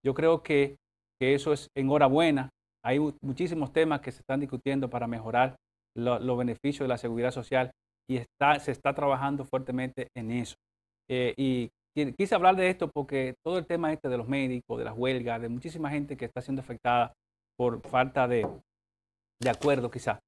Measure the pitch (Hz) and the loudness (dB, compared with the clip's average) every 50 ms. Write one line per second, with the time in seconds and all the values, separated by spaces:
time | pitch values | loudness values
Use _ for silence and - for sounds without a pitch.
0 | - 143 131 - 156 160 165 156 - - 151 143 139 139 139 _ _ _ _ _ | 0 -2 0 4 4 4 4 4 2 2 4 4 4 2 -2 _ _ _ _ _
1 | _ _ _ _ 131 131 139 139 139 160 147 139 - - _ 139 135 135 143 147 | _ _ _ _ 2 2 2 2 2 0 -2 -2 -2 -10 _ -2 0 2 6 6
2 | 143 131 135 151 170 165 147 135 131 131 _ _ _ _ _ _ - 117 131 143 | 6 6 6 6 4 4 2 0 -2 -6 _ _ _ _ _ _ -2 0 0 0
3 | 151 147 - _ - 135 131 135 180 160 170 160 143 127 - 160 160 160 147 139 | 0 -2 -4 _ -8 -8 -4 -4 -4 -4 -2 -4 -4 0 2 2 2 2 0 -2
4 | - 127 - - - - 135 139 143 139 - 127 _ 139 139 139 135 120 123 120 | -4 -10 -14 -12 -6 -4 -4 -4 -2 -4 -6 -6 _ -2 -2 -2 -2 -2 -4 -4
5 | 123 117 117 113 110 113 117 120 127 131 127 _ _ _ _ _ _ _ _ 117 | -4 -4 -6 -6 -6 0 4 4 4 2 0 _ _ _ _ _ _ _ _ -2
6 | 120 123 123 113 123 127 123 120 127 120 113 - - 143 143 143 139 127 123 117 | 0 0 0 0 0 -2 0 0 0 -2 -4 -2 -4 -4 -4 -2 -2 -2 -2 -2
7 | - 120 113 117 120 127 123 131 113 - 135 127 127 120 - _ _ _ _ _ | -4 -4 -2 -2 -2 -2 -2 -4 -6 0 0 0 0 0 -6 _ _ _ _ _
8 | _ - 131 120 117 _ _ _ 143 143 147 143 - 143 123 - _ 139 139 - | _ -4 -4 -4 -4 _ _ _ 4 4 4 4 0 -4 -6 -2 _ -2 0 2
9 | 147 139 135 131 139 139 143 143 135 - - 131 131 - 123 127 127 127 - - | 2 2 2 2 0 -2 -2 -4 -4 -2 -2 -4 -2 -2 -4 -4 -4 -4 -6 -8
10 | 123 - _ 123 110 110 117 123 120 - - _ _ _ _ _ _ _ _ _ | -10 -10 _ -10 -6 -4 -4 -4 -4 -6 -10 _ _ _ _ _ _ _ _ _
11 | _ - 131 127 127 120 - - 139 131 131 123 117 113 _ _ _ _ _ 147 | _ -4 -2 0 0 0 0 0 0 0 0 0 -2 -6 _ _ _ _ _ -2
12 | 147 135 117 - 196 196 220 190 180 185 190 190 185 185 185 - 175 147 _ 147 | -2 -2 0 -2 0 0 2 6 6 6 6 6 2 2 2 0 -4 -4 _ -6
13 | 139 - 139 135 131 131 123 _ _ - 185 185 156 - 175 165 165 156 156 156 | -6 -2 -2 -2 -2 -2 -6 _ _ -4 -4 -4 -2 -2 -4 -2 0 -2 -2 -2
14 | - 135 123 120 113 120 139 139 135 127 127 123 - - 120 120 117 110 110 117 | -4 -4 -4 -2 -2 -2 -2 -2 0 -2 -4 -6 -6 -8 -6 -6 -6 -8 -4 -2
15 | 123 131 131 127 117 120 117 117 117 117 120 127 - 165 156 160 156 143 151 147 | -2 0 0 -2 -2 -4 -4 -4 -4 -6 -6 -6 -8 -10 -8 -6 -6 -4 -4 -4
16 | 143 143 143 131 123 113 _ 123 123 - 135 135 135 - 123 - - 120 120 120 | -4 -6 -8 -8 -10 -8 _ -10 -6 -6 -6 -6 -6 -10 -14 -4 0 2 2 2
17 | 120 120 - _ _ _ _ _ _ _ _ - 123 123 117 117 - - - 151 | 2 0 -4 _ _ _ _ _ _ _ _ 0 0 0 0 -2 -8 0 2 2
18 | 127 131 - 139 127 120 123 117 104 - - - _ _ _ _ _ _ _ _ | 2 2 2 0 2 2 2 0 0 -2 -6 -12 _ _ _ _ _ _ _ _
19 | _ _ _ _ _ _ _ _ 120 127 - - - 147 143 131 120 117 - 120 | _ _ _ _ _ _ _ _ 0 0 0 2 4 2 4 4 0 -4 -6 -4
20 | - 123 101 - _ | -2 -2 -4 -4 _